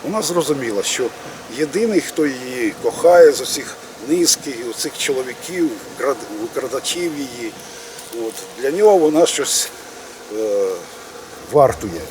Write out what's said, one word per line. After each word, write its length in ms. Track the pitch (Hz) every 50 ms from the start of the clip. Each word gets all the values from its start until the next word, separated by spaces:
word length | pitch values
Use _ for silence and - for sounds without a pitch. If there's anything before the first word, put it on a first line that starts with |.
| -
Вона 180 | 143 196 220
зрозуміла, 600 | 185 - 175 175 151 143 151 139 127 113 104 101
що 220 | 95 - - - 127 113 - - - - - - - - 110 131
єдиний, 420 | 156 147 139 202 226 226 208 170
хто 260 | - - - - 151
її 480 | 143 135 127 127 127 127 127 117 104 - -
кохає 500 | - 117 110 - - 170 175 175 165 151
з 80 | 135 117
усіх 340 | 131 - - 151 123 - - - - - - - 107 131
низки, 460 | 160 180 170 - - - - 147 131 117 123 117
оцих 220 | 110 - - 151 - -
чоловіків, 720 | - - 139 131 127 127 120 - - 156 180 180 165 147 113 95 92 - - -
крад-, 400 | 117 139 135 113 117 - 104 107
викрадачів 720 | 110 117 - 139 127 120 123 131 - - - 175 175 170 151
її, 360 | 143 143 127 120 120 117 110 - - - - - - - - - - - - - 117 113
от, 80 | 113 - - - - - 113
для 80 | 127 139
нього 280 | 156 190 214 214 202 185
вона 280 | 156 151 151 160 170
щось, 420 | - - - 135 - - - - - - - - - - - - - - - - - 107 107
е, 280 | 110 107 101 101 98 95 92 87 87 - - - - - - - - - - - - -
вартує. 480 | - 147 139 123 107 - - 104 85 82 - -